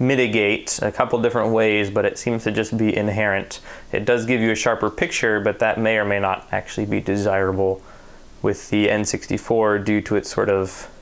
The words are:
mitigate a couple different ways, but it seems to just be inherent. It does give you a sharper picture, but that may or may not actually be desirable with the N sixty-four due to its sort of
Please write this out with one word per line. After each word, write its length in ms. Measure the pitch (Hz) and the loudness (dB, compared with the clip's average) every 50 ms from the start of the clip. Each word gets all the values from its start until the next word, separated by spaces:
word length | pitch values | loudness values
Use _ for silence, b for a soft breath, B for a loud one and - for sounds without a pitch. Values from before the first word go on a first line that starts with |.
mitigate 800 | 127 127 139 127 127 113 107 113 104 101 107 - - - - - | 2 2 4 4 2 2 2 2 2 2 2 0 -2 -6 -4 -2
a 80 | - 107 | -2 -2
couple 320 | - - 113 107 - 117 | 0 0 0 0 0 2
different 300 | 113 120 117 120 107 110 | 2 2 2 2 0 2
ways, 360 | 113 110 110 110 104 104 104 98 | 2 4 4 4 4 2 0 0
but 160 | 101 107 101 | 0 0 0
it 140 | 101 - - | 0 -2 -2
seems 240 | - 120 117 113 | -4 -2 -2 -2
to 80 | - 120 | -2 -2
just 260 | 104 110 110 - - | -2 -2 -2 -2 0
be 200 | 110 113 107 - | 0 2 2 2
inherent. 640 | 104 104 104 98 107 107 104 98 98 92 - - - B B B B B B | 2 0 0 0 0 0 0 0 -2 -4 -6 -12 -14 B B B B B B
It 120 | - - 101 | -4 -2 0
does 220 | 123 123 120 113 | 2 0 0 2
give 140 | 113 131 117 | 0 2 2
you 100 | 113 113 | 2 2
a 60 | 110 | 2
sharper 340 | 107 - 123 113 110 110 104 | 2 2 0 0 2 0 -2
picture, 480 | - - 180 170 - - - 113 107 104 | -2 -2 -4 -2 -2 0 0 2 2 2
but 220 | 101 107 101 - | 2 0 0 2
that 180 | 117 110 - 110 | 0 0 0 2
may 200 | 113 110 113 107 | 2 2 2 2
or 60 | 104 | 2
may 140 | 101 101 101 | 0 0 0
not 300 | 98 95 95 - - - | 0 0 0 -2 -4 -6
actually 360 | 98 101 90 - - - 107 | -6 -6 -6 -6 -6 -4 -2
be 120 | 101 107 101 | -2 -2 -2
desirable 840 | - 98 98 101 101 104 95 95 98 95 92 92 98 95 95 95 B B B B B B B B B B B - | -2 -2 -2 0 0 0 0 2 0 0 0 0 0 0 0 -2 B B B B B B B B B B B -4
with 280 | - 104 101 - - - | -2 -2 -2 -2 -4 -2
the 200 | - 104 104 104 | 0 2 2 2
N 140 | 104 107 107 | 2 0 0
sixty-four 720 | - - 104 - - - 101 - - 120 113 110 107 104 101 | -2 -4 -6 -4 -4 -6 -4 -2 0 0 2 2 2 2 0
due 220 | 101 110 107 104 | 0 0 0 0
to 160 | 98 - 107 | 0 0 -2
its 180 | 101 - - - | -2 -2 -2 -2
sort 140 | - 101 101 | -2 0 2
of 400 | 98 98 95 95 - - - - - - | 2 0 0 -4 -6 -12 -16 -18 -18 -20